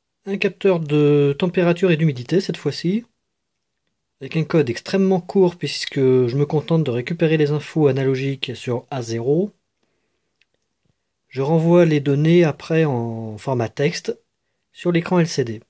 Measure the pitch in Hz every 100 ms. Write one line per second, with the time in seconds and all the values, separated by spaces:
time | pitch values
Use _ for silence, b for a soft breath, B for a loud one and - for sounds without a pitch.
0 | _ _ 196 196 202 - 196 175 147 147
1 | 147 147 143 139 180 190 175 170 185 156
2 | 160 123 123 175 190 165 147 - 170 214
3 | - _ _ _ _ _ _ _ _ _
4 | _ _ 135 165 151 165 127 113 - 196
5 | 190 185 175 202 180 170 143 - - 143
6 | 131 127 120 139 143 151 - 165 139 120
7 | 120 175 160 156 143 147 - 160 147 131
8 | 135 131 139 135 - 113 - 120 - 127
9 | 113 117 120 160 208 - _ _ _ _
10 | _ _ _ _ _ _ _ _ _ _
11 | _ _ _ 131 135 165 165 175 170 147
12 | 143 139 156 175 165 135 - 160 156 120
13 | 117 113 110 107 - 127 110 - 147 170
14 | - - _ _ _ _ _ - 175 170
15 | 170 180 160 - 117 107